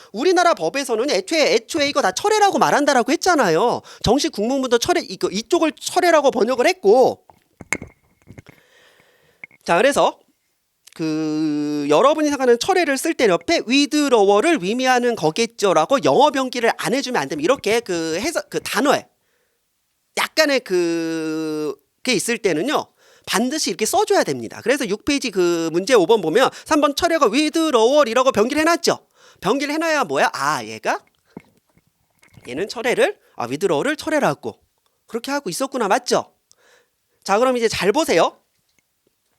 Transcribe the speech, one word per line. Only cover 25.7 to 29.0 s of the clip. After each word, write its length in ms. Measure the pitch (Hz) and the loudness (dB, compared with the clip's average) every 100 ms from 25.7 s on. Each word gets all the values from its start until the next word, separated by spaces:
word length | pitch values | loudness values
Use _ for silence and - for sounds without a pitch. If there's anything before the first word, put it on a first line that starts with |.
문제 220 | 165 190 | -2 2
오 120 | 247 165 | 4 4
번 140 | 226 | 2
보면 300 | 160 202 233 - | 2 2 2 -2
삼 160 | - 302 | -2 0
번 160 | 294 285 | 0 0
철회가 300 | 339 330 233 | -2 2 2
위드로어이라고 1080 | 247 302 330 320 240 226 294 240 233 262 | 2 0 0 0 2 4 4 2 2 2
변기를 300 | 202 233 294 | 2 0 0
해놨죠. 440 | 320 339 - 139 | 0 2 0 -2